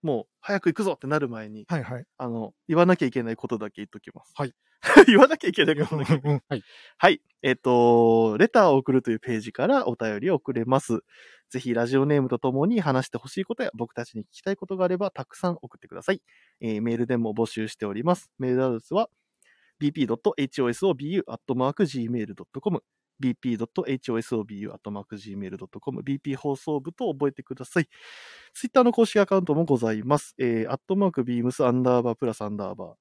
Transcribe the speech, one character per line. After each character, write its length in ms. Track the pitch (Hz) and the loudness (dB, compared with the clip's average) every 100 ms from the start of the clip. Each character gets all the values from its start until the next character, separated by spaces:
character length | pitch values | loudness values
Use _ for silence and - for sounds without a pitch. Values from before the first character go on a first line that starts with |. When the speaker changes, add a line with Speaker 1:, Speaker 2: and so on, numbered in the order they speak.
Speaker 1:
も 220 | 165 123 | -2 -4
う 20 | - _ | -6 _
早 180 | - 202 | -6 -2
く 60 | - | 0
行 80 | 160 | 0
く 60 | |
ぞ 100 | 196 | -4
っ 60 | 147 | -4
て 80 | 135 | -2
な 100 | 151 | -2
る 80 | 139 | -2
前 220 | 113 107 | -8 -12
に、 160 | 107 104 | -16 -6
Speaker 2:
は 100 | 170 | -6
い、 60 | |
は 160 | 117 123 | -6 -12
い。 60 | - _ | -14 _
Speaker 1:
あ 100 | 127 | -8
の、 260 | 117 107 _ - | -8 -10 _ -2
言 100 | 165 | 2
わ 80 | 175 | 4
な 100 | 180 | 4
き 80 | |
ゃ 20 | 131 | 2
い 60 | |
け 120 | 127 | -2
な 80 | 117 | -6
い 40 | 113 | -8
こ 120 | - | -6
と 100 | 113 | -6
だ 120 | 107 | -6
け 60 | - | -12
言 80 | 104 | -16
っ 40 | |
と 100 | 104 | -16
き 120 | - | -20
ま 120 | - | -20
す。 100 | _ - | _ -10
Speaker 2:
は 100 | 135 | -10
い。 80 | _ _ _ | _ _ _
Speaker 1:
<laughs> 260 | - - 349 | 6 10 10
言 100 | 214 | 10
わ 100 | 277 | 8
な 100 | 311 | 6
き 80 | - | -2
ゃ 20 | |
い 40 | |
け 120 | - 160 | 0 2
な 60 | |
い 40 | 151 | 2
こ 80 | - | -2
と 120 | 156 | -4
だ 80 | 135 | 0
け。 80 | |
Speaker 2:
う 40 | 156 | 0
ん、 140 | 139 | 0
う 0 | 139 | -2
ん、 60 | _ | _
は 80 | 131 | -10
い。 80 | - - - _ | -10 -20 -20 _
Speaker 1:
は 120 | - | 4
い。 120 | - _ _ | 4 _ _
え 120 | 139 | -2
っ 20 | 127 | 0
と、 840 | 135 123 120 117 117 113 113 107 | 2 4 6 6 6 4 2 4
レ 100 | 220 | 4
タ 180 | 247 185 | 6 6
ー 20 | |
を 100 | 135 | 4
送 140 | 131 | 4
る 100 | 131 | 0
と 100 | 123 | 0
い 40 | 110 | -4
う 40 | |
ペ 180 | - 113 | -4 -6
ー 20 | |
ジ 120 | 107 | -6
か 140 | - 156 | -4 0
ら 220 | 277 - | 0 0
お 80 | 117 | -4
便 240 | 113 104 | -4 -4
り 100 | 151 | -2
を 60 | 160 | -2
送 180 | - | -2
れ 120 | 123 117 | -4 0
ま 140 | 135 | 0
す。 200 | - 226 _ _ - - _ | 0 -4 _ _ -20 -20 _
ぜ 100 | 127 | -10
ひ 140 | 123 | -4
ラ 140 | 117 120 | -2 0
ジ 100 | 135 | 0
オ 80 | 139 | 2
ネ 140 | 147 | 2
ー 20 | |
ム 80 | 127 | 0
と 80 | 120 | -2
と 120 | 131 | -2
も 140 | 131 165 | -2 0
に 140 | 233 | 0
話 280 | 151 131 - | 0 0 -2
し 20 | |
て 80 | 120 | -10
ほ 100 | 131 | -10
し 100 | - | -8
い 60 | 190 | -8
こ 100 | 233 | -6
と 80 | |
や 80 | 240 | -8
僕 200 | 113 117 | -6 -10
た 120 | - 117 | -8 -10
ち 100 | 113 | -12
に 80 | |
聞 20 | 107 | -14
き 100 | - | -10
た 100 | - | -8
い 60 | 196 | -8
こ 100 | 185 | -8
と 80 | 190 | -2
が 100 | 180 | -2
あ 20 | |
れ 100 | 180 | -2
ば 140 | 196 | -4
た 140 | - 135 | -8 -14
く 100 | - | -4
さ 140 | 180 | -4
ん 80 | 170 | -4
送 160 | 127 - | -10 -20
っ 20 | |
て 80 | - | -18
く 80 | 90 | -10
だ 80 | |
さ 80 | - | -4
い。 100 | 196 _ _ _ _ | -4 _ _ _ _
え 180 | 117 107 | -6 -4
ー、 40 | |
メ 120 | 117 | -2
ー 40 | 113 | -2
ル 100 | 120 | -2
で 100 | 123 | -2
も 160 | 113 | -2
募 120 | 107 113 | -2 -4
集 220 | - 110 | -4 -8
し 80 | - | -8
て 100 | 104 | -8
お 80 | |
り 100 | 101 | -4
ま 120 | 151 180 | -2 -2
す。 140 | - _ | -4 _
メ 140 | 127 | -4
ー 40 | 127 | 0
ル 100 | 131 | 0
ア 20 | |
ド 60 | 117 | -4
レ 40 | |
ス 120 | _ | _
は、 160 | 180 226 _ _ _ _ _ _ _ | -4 -4 _ _ _ _ _ _ _
ビ 120 | 190 | -4
ー 20 | |
ピ 100 | 156 | -2
ー 40 | 123 | -2
ド 80 | 117 | 0
ッ 20 | |
ト 120 | 208 - | -2 -2
エ 60 | |
イ 60 | 135 | -6
チ 120 | - | -2
オ 60 | 123 | -2
ー 40 | |
エ 20 | |
ス 120 | 117 196 | 0 -2
オ 60 | |
ー 20 | |
ビ 140 | 139 143 | -2 -4
ー 60 | 190 | -4
ユ 40 | |
ー 20 | - | -6
ア 60 | 113 | -12
ッ 40 | - | -6
ト 80 | 127 | -2
マ 140 | 131 | -2
ー 40 | |
ク 120 | 143 175 | 0 -2
ジ 160 | 131 | -2
ー 100 | 113 | -4
メ 100 | 120 | -6
ー 40 | 104 | -6
ル 100 | 98 | -12
ド 80 | |
ッ 40 | 90 | -16
ト 100 | 139 | -8
コ 80 | 208 | -4
ム、 140 | 170 _ _ _ _ | -4 _ _ _ _
ビ 140 | 131 | -4
ー 40 | 117 | -4
ピ 140 | 131 | -4
ー 40 | 113 | -4
ド 60 | |
ッ 60 | 113 | -4
ト 140 | - 135 | -6 -4
エ 60 | |
イ 60 | 131 | -6
チ 120 | - | -4
オ 60 | 113 | -4
ー 20 | |
エ 20 | |
ス 140 | 113 117 | -2 -6
オ 60 | |
ー 40 | 101 | -6
ビ 120 | 101 | -10
ー 20 | |
ユ 100 | 107 | -14
ー 40 | |
ア 20 | - | -12
ッ 60 | |
ト 80 | - | -12
マ 100 | 101 | -12
ー 40 | 98 | -12
ク 120 | 104 | -16
ジ 180 | 104 98 | -14 -12
ー 20 | |
メ 100 | 95 | -12
ー 40 | |
ル 60 | 95 | -12
ド 100 | 95 | -16
ッ 20 | |
ト 80 | - | -12
コ 140 | - | -10
ム、 100 | 127 | -10
ビ 140 | 127 139 | -8 -8
ー 40 | |
ピ 120 | 143 | -8
ー 20 | 135 | -8
放 220 | 147 135 | -6 -6
送 240 | - 147 | -4 -6
部 100 | 139 | -6
と 180 | 170 240 | -8 -8
覚 160 | 139 143 | -2 -4
え 20 | |
て 120 | 135 | -4
く 120 | - 135 | -14 -14
だ 80 | |
さ 160 | 127 180 | -4 -4
い。 80 | 160 _ - - - - - | -4 _ -20 -20 -20 -20 -20
Twitter 300 | - 247 269 | -10 0 4
の 80 | 240 | 4
公 140 | 240 226 | 4 2
式 120 | 214 | 4
ア 40 | 196 | 4
カ 120 | 196 | 2
ウ 40 | |
ン 40 | 180 | 2
ト 100 | 151 | 0
も 80 | |
ご 140 | 165 131 | 2 0
ざ 160 | 113 | 0
い 100 | 107 | -2
ま 140 | 120 147 | 0 0
す。 180 | - - | 0 -4
え 280 | 123 113 113 | -2 0 -2
ー、 20 | |
ア 80 | 131 | -6
ッ 40 | _ | _
ト 120 | 196 | 0
マ 100 | 196 | 0
ー 40 | |
ク 120 | 160 | 0
ビ 160 | 123 120 | -2 -2
ー 40 | 120 | -2
ム 80 | |
ス 120 | - 127 | 0 2
ア 60 | |
ン 100 | 127 | 2
ダ 200 | 127 123 | 2 2
ー 20 | |
バ 80 | 120 | 2
ー 40 | 113 | -2
プ 100 | 127 | -4
ラ 80 | |
ス 80 | 110 | -4
ア 80 | 104 | -8
ン 80 | 104 | -8
ダ 160 | 95 | -8
ー 20 | 92 | -10
バ 100 | 90 | -16
ー、 100 | 82 | -10